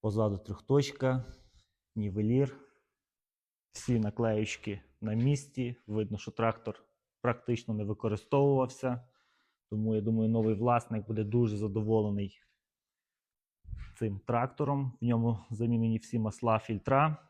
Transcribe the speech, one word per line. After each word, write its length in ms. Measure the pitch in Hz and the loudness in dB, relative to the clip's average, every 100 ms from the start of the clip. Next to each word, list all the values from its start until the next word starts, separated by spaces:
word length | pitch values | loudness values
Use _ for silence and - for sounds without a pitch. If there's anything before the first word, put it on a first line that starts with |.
Позаду 380 | 113 107 107 101 | 0 2 2 0
трьохточка, 840 | - 98 - 139 143 - 131 127 117 - - _ _ _ _ | -6 -12 2 2 2 0 0 0 -4 -16 -20 _ _ _ _
нівелір. 640 | - 104 98 107 127 139 - - _ _ _ _ _ _ _ _ _ _ | -6 -4 0 2 4 2 -4 -20 _ _ _ _ _ _ _ _ _ _
Всі 260 | - - 120 | -12 0 0
наклеючки 800 | 107 110 117 107 107 - - 101 - _ | 0 0 0 2 -2 -4 -8 -8 -12 _
на 140 | 107 | -4
місці. 640 | 110 127 143 - - 120 123 - | 0 2 0 -4 -6 -6 -6 -6
Видно, 320 | 107 107 107 | -4 -2 -4
що 120 | - | -10
трактор 540 | - 113 110 - - _ _ _ _ | -2 -2 -2 -8 -12 _ _ _ _
практично 540 | 123 113 - 117 - | -4 -2 -2 -4 -2
не 100 | 107 | -4
використовувався. 1200 | 101 104 110 104 - 143 143 135 127 - 131 120 - _ _ _ _ _ _ | -4 -4 -2 -4 0 2 4 4 0 -2 -4 -4 -8 _ _ _ _ _ _
Тому, 240 | 107 110 | -4 0
я 60 | 110 | 0
думаю, 280 | 104 113 110 | 2 2 2
новий 260 | 113 110 | 2 2
власник 520 | 101 120 120 - 110 101 | 2 2 2 0 -6 -4
буде 180 | 110 | -4
дуже 320 | 104 120 120 104 | 0 2 2 0
задоволений 840 | 104 101 107 110 104 101 98 - _ _ _ _ _ _ _ _ _ _ _ _ - - - - | -2 -2 2 2 2 0 -4 -8 _ _ _ _ _ _ _ _ _ _ _ _ -12 -12 -12 -6
цим 200 | 113 98 | -6 -4
трактором. 760 | - 117 139 - 143 139 135 - | -2 -2 -2 -2 -2 -2 -4 -4
В 40 | |
ньому 340 | 117 117 117 110 - | 0 2 2 -2 -6
замінені 480 | 107 117 117 113 113 | -4 0 2 2 0
всі 200 | - 120 | -2 -2
масла, 400 | 110 - 117 110 | -2 -2 0 0
фільтра. 720 | - 107 - 135 156 151 _ | 0 -6 0 2 2 0 _